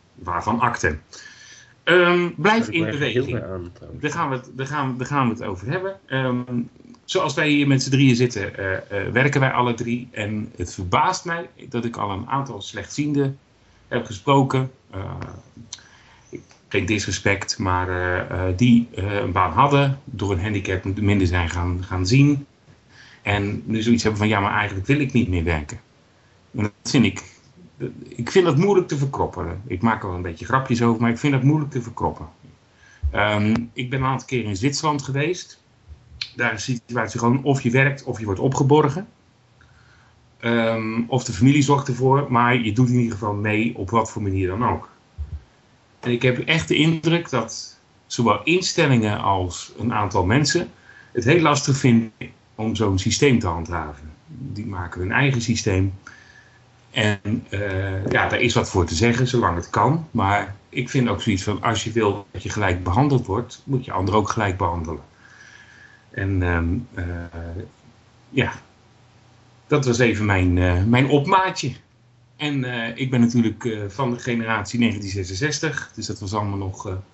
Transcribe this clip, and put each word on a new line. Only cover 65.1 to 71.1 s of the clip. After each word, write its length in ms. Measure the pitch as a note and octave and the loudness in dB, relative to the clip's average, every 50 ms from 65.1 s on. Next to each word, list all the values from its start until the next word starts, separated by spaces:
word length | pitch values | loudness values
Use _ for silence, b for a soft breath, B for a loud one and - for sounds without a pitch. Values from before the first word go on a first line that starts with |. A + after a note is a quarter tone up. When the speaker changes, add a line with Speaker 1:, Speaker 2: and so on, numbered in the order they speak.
| _ B B B B B B B B B B B B B B B B B B B | _ B B B B B B B B B B B B B B B B B B B
Speaker 1:
En, 320 | - - G2 G2 G2 F#2 F2+ | -8 -4 -2 0 0 0 0
ehm, 220 | F2 F2 E2+ E2+ E2+ F2+ - - - - | 0 0 0 0 0 -2 -2 -4 -8 -8
eh, 120 | G2 F2+ F2 F2 E2+ E2+ E2+ E2+ E2+ E2+ E2+ E2+ F#2 - - - _ _ - - _ _ _ _ _ _ _ | -8 -8 -6 -6 -8 -10 -12 -12 -12 -12 -10 -10 -12 -12 -14 -18 _ _ -20 -20 _ _ _ _ _ _ _
ja, 220 | - C3 C3 - - - - _ _ _ _ _ _ _ _ _ _ _ _ _ _ _ _ _ _ _ _ - | -2 -2 -2 -2 -2 -10 -16 _ _ _ _ _ _ _ _ _ _ _ _ _ _ _ _ _ _ _ _ -2
dat 180 | - B2 - | 0 0 2
was 140 | B2+ A#2 A2 | 2 2 2
even 260 | B2+ A#2 G#2+ G2 G#2+ | 2 2 2 2 2
mijn, 320 | G#2 G2+ F#2 F#2 F2+ F2 F2 | 2 2 4 4 4 4 4
eh, 260 | F2+ F2+ F2 F2 F#2+ | 4 4 2 2 2
mijn 240 | A2 A#2 B2 C#3 | 4 4 4 4
opmaatje. 640 | C3+ | 4